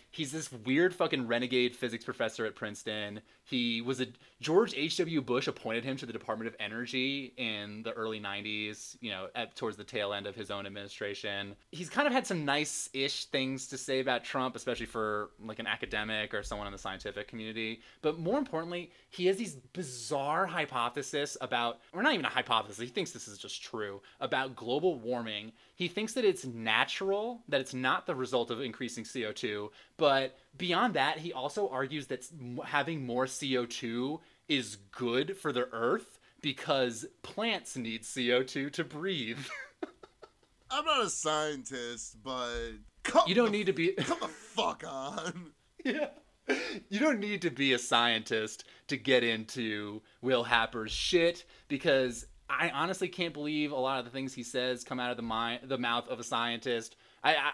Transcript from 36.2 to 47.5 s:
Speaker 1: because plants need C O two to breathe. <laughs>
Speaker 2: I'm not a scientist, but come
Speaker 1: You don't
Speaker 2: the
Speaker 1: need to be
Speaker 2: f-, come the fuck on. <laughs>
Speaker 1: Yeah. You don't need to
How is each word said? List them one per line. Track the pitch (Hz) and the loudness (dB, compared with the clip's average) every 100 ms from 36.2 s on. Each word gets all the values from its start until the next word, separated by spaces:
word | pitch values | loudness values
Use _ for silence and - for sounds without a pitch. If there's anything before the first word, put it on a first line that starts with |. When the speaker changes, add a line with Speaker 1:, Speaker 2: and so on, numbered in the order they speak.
| _ _ | _ _
Speaker 1:
because | 147 131 - 135 123 113 - - | -4 -2 2 4 4 0 -10 -14
plants | - - 226 196 - 135 | -10 -2 0 0 -4 -6
need | 113 110 | -4 -6
C | - 135 120 | -4 0 4
O | 123 | 4
two | 131 143 143 | 4 -2 -2
to | - | -2
breathe. | 160 151 190 165 113 127 131 - - _ - - - | -4 -4 -2 -2 -4 -6 -8 -10 -12 _ -12 -12 -20
<laughs> | _ - _ _ _ - | _ -20 _ _ _ -6
Speaker 2:
I'm | 277 | -2
not | 311 277 | 2 4
a | 196 | 2
scientist, | - 156 156 151 143 117 131 120 117 - 113 | 0 2 2 2 -2 -6 -6 -4 -6 -10 -10
but | 131 127 120 120 117 110 - - | -6 -2 -2 -2 -6 -8 -16 -6
come | - - - | 4 6 6
Speaker 1:
You | 196 | 6
don't | 226 | 4
Speaker 2:
the | 208 | 4
Speaker 1:
need | 190 | 2
to | |
be | 170 170 190 | 2 2 2
Speaker 2:
f-, | 131 | -2
come | 339 | -2
the | - | -4
fuck | - - 202 170 156 | -10 -6 0 0 -2
on. | - 135 135 - 170 170 160 - _ | -8 -6 -6 -6 -6 -8 -12 -20 _
<laughs> | - | -6
Speaker 1:
Yeah. | 269 285 285 - _ _ - - - 202 - | -2 0 -2 -6 _ _ -2 -2 -2 -8 -4
You | 202 | 2
don't | 302 226 | 4 4
need | 208 196 | 0 0
to | 170 | 0